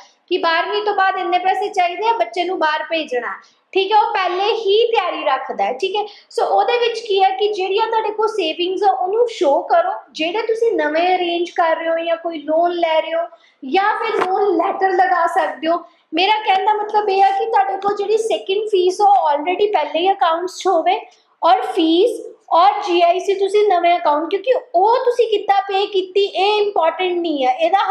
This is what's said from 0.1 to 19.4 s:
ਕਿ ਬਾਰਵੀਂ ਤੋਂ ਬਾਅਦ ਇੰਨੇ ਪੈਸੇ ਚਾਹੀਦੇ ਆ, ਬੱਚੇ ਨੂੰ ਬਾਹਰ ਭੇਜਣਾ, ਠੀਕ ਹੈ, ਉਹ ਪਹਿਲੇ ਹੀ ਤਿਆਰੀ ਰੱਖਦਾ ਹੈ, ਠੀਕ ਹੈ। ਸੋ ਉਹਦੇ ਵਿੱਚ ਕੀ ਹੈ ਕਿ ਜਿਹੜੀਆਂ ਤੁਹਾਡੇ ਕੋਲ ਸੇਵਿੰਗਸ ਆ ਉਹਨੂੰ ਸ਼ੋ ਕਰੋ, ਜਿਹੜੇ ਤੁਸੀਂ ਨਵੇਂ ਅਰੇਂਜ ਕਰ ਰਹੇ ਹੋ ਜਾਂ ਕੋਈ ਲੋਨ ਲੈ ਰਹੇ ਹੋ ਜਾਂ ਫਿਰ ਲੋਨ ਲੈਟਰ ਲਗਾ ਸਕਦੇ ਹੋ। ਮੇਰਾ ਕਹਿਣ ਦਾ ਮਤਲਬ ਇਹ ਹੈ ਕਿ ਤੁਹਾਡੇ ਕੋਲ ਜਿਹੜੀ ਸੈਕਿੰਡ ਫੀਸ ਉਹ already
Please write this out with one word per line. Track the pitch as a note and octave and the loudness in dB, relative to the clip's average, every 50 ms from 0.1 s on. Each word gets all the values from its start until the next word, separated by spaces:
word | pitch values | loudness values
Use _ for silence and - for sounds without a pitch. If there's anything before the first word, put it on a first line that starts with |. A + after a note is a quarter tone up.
| _ _ _ - | _ _ _ -4
ਕਿ | F4 | -4
ਬਾਰਵੀਂ | F4+ - E4 E4 E4+ F4 F4+ G#4 G#4 G#4 | -2 0 0 0 0 0 -2 -4 -2 -2
ਤੋਂ | G#4 G4 | -2 0
ਬਾਅਦ | F#4+ F#4+ F#4+ F#4 F#4+ | 2 2 0 0 -2
ਇੰਨੇ | F4+ F4+ F4+ F4+ | -2 -2 -2 0
ਪੈਸੇ | F4+ F#4+ G4+ F#4+ G4+ G4+ | 0 0 0 0 -2 -2
ਚਾਹੀਦੇ | - G4 F4+ F4 F4+ F4+ G#4+ | -2 -2 -2 -2 -2 -2 -2
ਆ, | A#4 A4+ | -2 0
ਬੱਚੇ | - E4+ E4+ - F#4 F4 | 0 -2 -2 -2 -4 -4
ਨੂੰ | F4 F#4 D#4+ | -4 -2 0
ਬਾਹਰ | D#4 D#4 D4+ D#4 D#4 | 0 0 0 -2 -4
ਭੇਜਣਾ, | D#4 E4 D#4+ D4+ - B3+ A#3+ A#3 G#3 F#3+ - - _ _ _ _ _ - | -4 -4 -6 -4 -4 -4 -6 -6 -6 -10 -12 -16 _ _ _ _ _ -2
ਠੀਕ | F#4 F#4+ F#4+ | -2 0 4
ਹੈ, | G#4+ | 4
ਉਹ | G#4 G#4+ G#4+ G#4 | 4 4 2 0
ਪਹਿਲੇ | G4+ F#4 F4 F4+ F#4 G4 G#4+ G#4+ | -2 -2 -2 -2 -2 0 0 -2
ਹੀ | - - G4 G4 A4 A#4+ A#4+ | 0 0 2 4 4 4 2
ਤਿਆਰੀ | A4+ A4 F#4 E4+ D#4+ D#4 D4+ | 2 0 0 0 -4 -4 -2
ਰੱਖਦਾ | D4 C4+ C4 - - - G3 G3 | -2 -2 -2 -4 -6 -4 -4 -4
ਹੈ, | G3+ B3+ | -4 -2
ਠੀਕ | B3+ F#4+ F#4+ F#4+ | -4 -4 -4 -2
ਹੈ। | G#4 G#4 G#4+ - - - _ | -4 -4 -6 -10 -18 -20 _
ਸੋ | - A#4 - | -6 -4 -2
ਉਹਦੇ | - G4 G4 G#4 A#4+ A#4+ A#4+ | 0 2 0 2 2 0 0
ਵਿੱਚ | A#4 A4+ A4+ - | 0 -2 -2 -4
ਕੀ | - A4 F#4+ G4 F#4+ | -4 -2 0 2 2
ਹੈ | G4 | 2
ਕਿ | F#4+ G4 G#4 G#4 G#4+ | 2 0 -2 -2 0
ਜਿਹੜੀਆਂ | F4 F#4 F#4+ F#4+ G#4+ A4+ | -2 -4 -2 0 -2 -2
ਤੁਹਾਡੇ | A4 A#4 A4 A4 - | 0 -2 -2 -2 -2
ਕੋਲ | G#4 - G#4+ | -2 -2 -2
ਸੇਵਿੰਗਸ | G#4+ G#4+ G4+ E4+ D#4 D#4 E4 F4 F4+ F#4+ E4+ G#4 | -2 -2 -2 -4 -4 -4 -4 -4 -4 -2 0 2
ਆ | G4 | 2
ਉਹਨੂੰ | F#4+ - F4+ F#4 G4+ A4+ A#4+ | 2 0 -2 -2 0 0 0
ਸ਼ੋ | A#4 - - F4+ C#4+ C#4 E4+ | 0 0 0 0 2 2 2
ਕਰੋ, | - - F#4+ E4+ E4+ - - - - - | 2 2 2 2 2 0 -4 -8 -12 -14
ਜਿਹੜੇ | B3 D4 D#4 E4+ F#4 G#4+ | -8 -6 -4 -2 -2 -2
ਤੁਸੀਂ | A4+ A#4 A4 - A4+ A#4 | -2 -2 -2 0 0 0
ਨਵੇਂ | G4 D#4+ D4+ D4 D4+ D#4+ F4 F#4 F#4 | 0 0 -2 0 0 0 2 2 2
ਅਰੇਂਜ | F4+ F4+ E4+ E4+ E4+ F4 E4+ | 0 0 -2 -2 -4 -4 -4
ਕਰ | - - F4 E4 D#4+ | -2 0 0 0 0
ਰਹੇ | E4 E4 E4 | -2 -2 -2
ਹੋ | E4 E4 E4 | -2 -2 -2
ਜਾਂ | E4+ E4 | -4 -4
ਕੋਈ | E4 E4+ E4+ E4+ D#4 | -4 -4 -8 -8 -8
ਲੋਨ | C#4+ D4 D#4 D#4+ E4+ F4 | -4 -2 0 0 0 0
ਲੈ | F4 F4 E4+ D#4+ D#4+ D#4+ | 0 -2 -2 0 0 0
ਰਹੇ | D#4+ D#4+ D#4+ | 0 -2 -4
ਹੋ | E4 E4+ F4 - - _ _ _ _ C#4+ C4 | -4 -6 -6 -10 -18 _ _ _ _ -8 -2
ਜਾਂ | C#4 F#4+ G4 G#4+ G#4+ A4 | 0 0 0 0 -2 -2
ਫਿਰ | A4+ A4+ G#4 F#4+ F#4 | -4 -4 -2 -2 -2
ਲੋਨ | F#4 F#4+ G4+ G#4 G#4 F4 | 0 0 0 0 2 2
ਲੈਟਰ | D#4+ E4+ G4 - - F#4+ F#4+ | 0 0 -2 -2 -2 0 0
ਲਗਾ | F#4 F#4+ F#4 F#4+ F#4 E4+ E4+ | 2 2 2 2 2 0 0
ਸਕਦੇ | E4+ - F#4+ D#4+ D4+ - - D#4 | 0 0 -2 -2 -2 -4 -4 -2
ਹੋ। | D#4+ E4+ E4+ - - _ _ _ _ D#4 | -2 -2 -2 -4 -10 _ _ _ _ -2
ਮੇਰਾ | E4 F#4 G4+ G#4+ G#4+ | 0 2 2 2 0
ਕਹਿਣ | - A4 F#4+ F#4+ G4+ | 2 0 0 2 2
ਦਾ | G#4+ G#4+ | 2 0
ਮਤਲਬ | G#4 G#4 G#4 G#4+ G#4 G#4+ G4+ | 0 -2 -2 0 0 0 2
ਇਹ | F#4+ G4 G4 | 2 4 4
ਹੈ | G4 | 2
ਕਿ | G4 G4 A4+ | 2 0 -2
ਤੁਹਾਡੇ | A4+ A4+ G4+ F#4+ G4 F#4+ | 0 2 0 2 0 -2
ਕੋਲ | G4 - G4+ G#4 | -2 -2 -2 -2
ਜਿਹੜੀ | G4+ G4+ G4 G#4+ | -2 0 0 0
ਸੈਕਿੰਡ | G#4+ A4 A4 E4 D#4 - - F#4+ G#4 A4 | 0 0 -2 -4 -4 -2 -2 -2 -2 0
ਫੀਸ | G#4+ - F#4 F4+ F#4 F4+ - | 0 0 2 2 2 2 4
ਉਹ | G#4 G4 G4+ F#4 D#4+ D#4 | 4 4 4 4 4 2
already | C#4+ C#4+ | 0 0